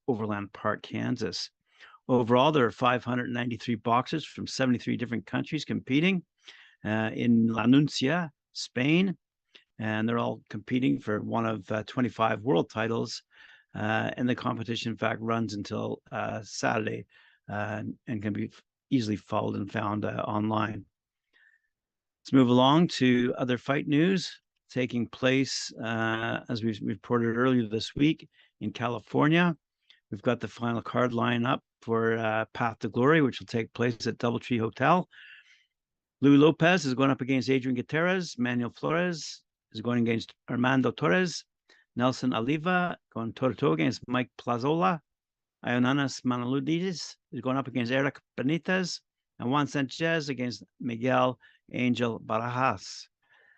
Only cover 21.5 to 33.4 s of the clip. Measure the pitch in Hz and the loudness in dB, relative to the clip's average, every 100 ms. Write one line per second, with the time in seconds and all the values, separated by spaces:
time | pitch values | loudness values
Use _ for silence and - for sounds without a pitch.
21.5 | _ _ _ _ _ _ _ - 135 123 | _ _ _ _ _ _ _ 2 6 6
22.5 | 123 131 151 175 - 127 123 123 120 131 | 8 8 6 4 4 4 4 2 0 -2
23.5 | 123 - 143 156 143 170 190 - - _ | -2 -2 -2 0 2 4 2 -2 -12 _
24.5 | _ _ - 127 123 110 - 127 131 131 | _ _ -4 -2 -2 -4 0 2 2 0
25.5 | - - - 113 113 113 113 113 117 - | -4 -10 -8 -4 -2 -2 -2 -4 -6 -6
26.5 | 117 113 107 120 110 - 120 117 113 131 | -4 -4 -4 -6 -6 -2 0 0 2 2
27.5 | 127 110 110 - - 147 156 - _ _ | 2 0 -4 -4 0 2 2 -6 _ _
28.5 | - 104 - 117 113 - - 143 165 175 | -10 -8 -4 -4 -4 -4 2 4 4 4
29.5 | 156 _ _ _ _ - 107 127 117 110 | 0 _ _ _ _ -14 -6 -2 -2 -2
30.5 | - 120 117 - 120 123 117 117 120 117 | -4 -4 -2 -2 0 0 2 0 0 0
31.5 | 139 _ _ - 113 113 113 113 110 113 | -2 _ _ -4 0 0 0 0 -2 -4
32.5 | - 120 107 113 107 127 160 135 - | -4 -4 -4 -4 2 4 6 4 0